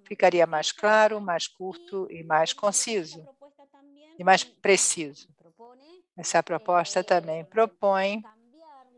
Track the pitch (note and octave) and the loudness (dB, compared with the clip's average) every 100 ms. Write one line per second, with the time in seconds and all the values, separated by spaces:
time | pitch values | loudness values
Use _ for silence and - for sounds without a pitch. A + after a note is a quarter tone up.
0 | - G3+ F#3 F3 E3 D#3 D#3 - G#3 G#3+ | -12 2 2 4 2 0 -6 -2 2 4
1 | G#3+ G#3+ G3 E3+ - - F#3 - - G3 | 4 0 -4 -6 -6 -10 -12 -12 -10 -10
2 | F#3 F#3 D#3+ D#3 E3 - G#3 G3 A#3 G#3+ | -10 -10 -2 0 0 -2 -2 -2 -2 -4
3 | D#3 D#3+ D#3+ _ - _ _ _ _ _ | -6 -12 -20 _ -20 _ _ _ _ _
4 | _ - F3+ G3+ - _ G3+ F#3 - - | _ -2 2 2 0 _ 2 4 2 -2
5 | D3 C#3+ - _ E3 _ A#3+ B3+ D4 F4+ | -8 -14 -20 _ _ _ -20 _ _ -20
6 | _ - D#3+ E3+ - D#3+ - F3 E3 F#3 | _ -14 -2 -2 0 -4 0 0 0 -2
7 | F3+ F3+ E3 D#3+ D#3+ A3 A3+ _ G3+ F#3+ | 0 0 -2 -8 -4 -2 -2 _ 0 0
8 | G3 G#3+ G#3+ A3 A#3 D4+ D#4+ C#4 C4 | -2 -6 -12 _ _ _ -20 -20 _